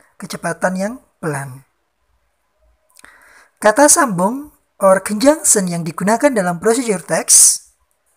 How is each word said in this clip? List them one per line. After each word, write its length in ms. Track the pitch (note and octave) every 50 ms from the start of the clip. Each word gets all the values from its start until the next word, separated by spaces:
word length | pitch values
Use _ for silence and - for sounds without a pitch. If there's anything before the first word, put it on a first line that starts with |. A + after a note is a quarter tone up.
| _ _ _ -
kecepatan 560 | - E3 - D#3 - F3 E3 E3 - F#3 F#3
yang 200 | F#3 F#3+ G#3+ B3 C4 _ _ _ _ -
pelan. 400 | D#3+ C#3+ C#3 C#3 C3+ B2+ C#3 - _ _ _ _ _ _ _ _ _ _ _ _ _ _ _ _ _ _ _ _ _ _ _ _ _ _ _ - - - _ _ _ _ - _ _ _ - -
Kata 240 | G#3 G#3 - C#4+
sambung 640 | D4 D4 E4+ D#4 A#3+ F#3+ E3+ F3+ G#3 B3+ C#4 D4 D4 _ _ _ _ _ - G3
or 160 | F#3+ F#3+ F#3+
conjunction 720 | F#3+ - G#3 G#3+ A3+ C#4 D#4 D#4+ - - - G#3+ F#3+ F3
yang 160 | E3+ E3+ E3
digunakan 480 | E3 - - F3 G3+ A3+ A3+ C#4+ D4 C4
dalam 240 | G#3+ F3+ F3+ F3 E3
procedure 480 | F#3+ A3 A3+ B3+ B3+ A#3 G3 F3 -
text 560 | - E3 F3+ B3 - - - - - - - - _ _ _ _ _ _ _ _ _ _